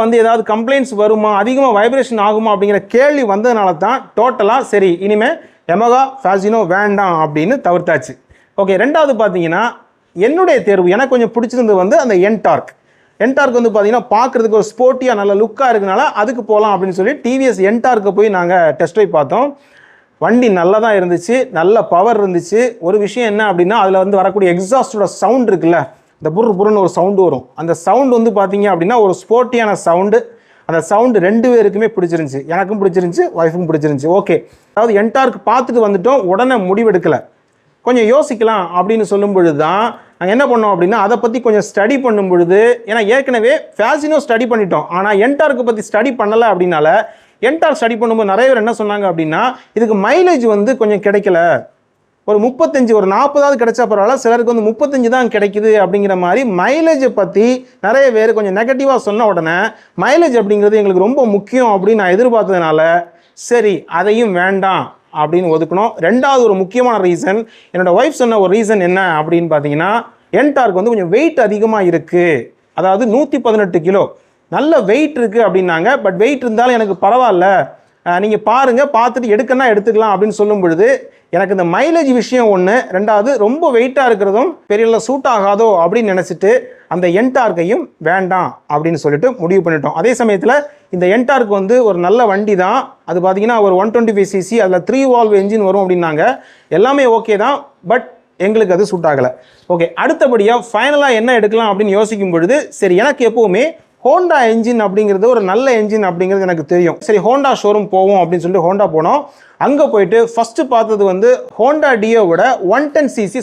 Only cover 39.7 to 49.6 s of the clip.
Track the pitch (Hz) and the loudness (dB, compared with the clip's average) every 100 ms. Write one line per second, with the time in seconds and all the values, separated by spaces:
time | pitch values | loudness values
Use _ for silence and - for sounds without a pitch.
39.7 | 190 226 - - - 180 240 269 240 214 | 0 -2 -6 -16 -8 -2 0 0 0 0
40.7 | 185 175 226 196 240 240 240 240 214 190 | 0 0 0 0 0 -2 -2 0 0 0
41.7 | 208 214 277 254 214 190 175 170 196 233 | -2 0 0 0 -2 0 0 2 4 2
42.7 | 240 - 226 202 262 277 247 226 302 - | 0 -2 -2 0 0 0 0 0 0 -4
43.7 | - 220 302 302 311 - 226 247 233 190 | -4 -2 -2 0 -2 0 -2 0 -2 0
44.7 | 160 147 175 202 196 240 285 302 247 240 | -2 -4 -4 0 0 0 0 0 0 -2
45.7 | 214 208 214 262 254 208 220 233 180 180 | -4 -2 -2 -2 -2 -2 2 2 2 0
46.7 | 160 156 202 214 - _ _ 226 330 320 | 0 2 2 0 -10 _ _ -4 -2 -2
47.7 | 277 226 233 233 226 202 196 262 247 214 | -2 -2 -2 -2 0 0 2 2 2 0
48.7 | 220 214 208 196 165 156 160 254 254 | -2 -4 -4 -2 -2 -2 -2 -2 -4